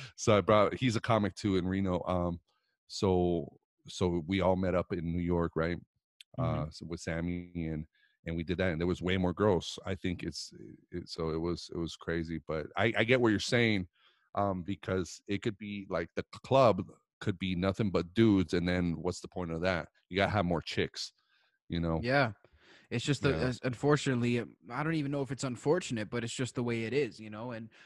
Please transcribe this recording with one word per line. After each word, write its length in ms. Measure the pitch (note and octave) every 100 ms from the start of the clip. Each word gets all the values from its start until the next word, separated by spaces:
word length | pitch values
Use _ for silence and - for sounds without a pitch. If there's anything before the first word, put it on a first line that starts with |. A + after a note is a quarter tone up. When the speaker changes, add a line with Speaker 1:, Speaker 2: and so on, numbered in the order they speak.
| C3+ -
Speaker 1:
So 200 | - G#2
I 40 |
brought, 320 | F2 G#2+ F#2+
he's 220 | - C3 A2
a 40 |
comic 340 | - A2 G#2 -
too 220 | G#2+ F#2+
in 100 | F2
Reno. 360 | F#2+ G2 F2+ -
Um, 320 | F2+ F2 F2 - _ _ _ _
so, 600 | - G2+ F#2 F2 E2+ D2 - _ _ -
so 360 | - F#2 F2 D#2
we 140 | F#2+
all 140 | F2+ F#2
met 180 | F#2 F2
up 160 | E2+
in 200 | F2+ E2+
New 100 | F2
York, 300 | F2 F2 E2+ D#2
right? 220 | E2 E2+ - _ _ _ - -
Speaker 2:
Mm-hmm. 240 | E2 D#2
Speaker 1:
Uh, 20 | D2+
so 140 | - D#2+
with 120 | E2+
Sammy 520 | - E2 E2+ F2 F2 F2
and, 300 | E2 D#2 D#2 _ _ _ -
and 100 | E2
we 80 |
did 140 | D#2+ F2
that, 140 | F#2
and 80 | D#2+
there 60 | F2
was 140 | F2
way 140 | F2 F#2+
more 160 | F2+
girls. 440 | E2+ G#2 F2 - - -
I 80 | F#2
think 280 | F#2 F2
it's, 280 | F2 - - - - - _
it, 160 | F2+ -
so 220 | - E2
it 80 | D#2+
was, 300 | E2 E2 -
it 40 | -
was 180 | E2 -
crazy, 440 | - E2+ D#2+ D#2+ -
but 180 | D#2 D2 -
I, 160 | A2 G#2+
I 60 |
get 180 | A2+ B2+
what 80 | A#2+
you're 100 | G2
saying, 480 | - A#2+ A2+ G#2 F2+ _ _ _ _ F#2
um, 280 | G2+ F#2
because 580 | E2+ G2 - F#2+ F2 - -
it 140 | G2+
could 140 | B2 G2+
be 280 | G#2 G2+ G2+
like 200 | F2+ E2+ -
the 100 | - - -
club 380 | C3+ B2+ F#2 - - _ _
could 160 | - F#2
be 160 | F#2+ F2
nothing 340 | F#2+ G2 G#2+
but 220 | F2 E2+
dudes, 400 | F2+ A2+ G2 F2+
and 140 | F2+ F2
then 280 | F2+ F2 D#2
what's 220 | F2 F2
the 60 | -
point 240 | - F2
of 100 | D#2+
that? 260 | F2+ F2 D2+ _ _
You 80 | F#2
gotta 140 | F#2+
have 140 | G#2 F2
more 160 | E2
chicks, 520 | - - E2+ - - - _ _ _ _ _
you 100 | F2
know? 200 | E2 E2
Speaker 2:
Yeah. 280 | A#2 C3+ B2 G2+ _ _ - - _
It's 140 | A#2+
just 180 | - C#3
the, 100 | C#3+
Speaker 1:
Yeah. 40 | D#3
Speaker 2:
as, 220 | B2+ A#2+
unfortunately, 760 | C3 A#2+ C#3+ D3+ - B2 A#2+ A#2+
um, 160 | G#2 - F2
I 100 | B2
don't 120 | D3+ E3
even 160 | C#3
know 100 | C#3+
if 80 | C3+
it's 120 | C3
unfortunate, 640 | C3+ A#2+ A2+ F#2 - A#2 G#2
but 140 | A#2+
it's 100 | A2+
just 220 | - B2 -
the 80 |
way 200 | A#2+ A#2 A2
it 80 |
is, 260 | C3 B2+ G2
you 100 | A2
know? 220 | G#2+ B2
And 180 | A2+ A2+ -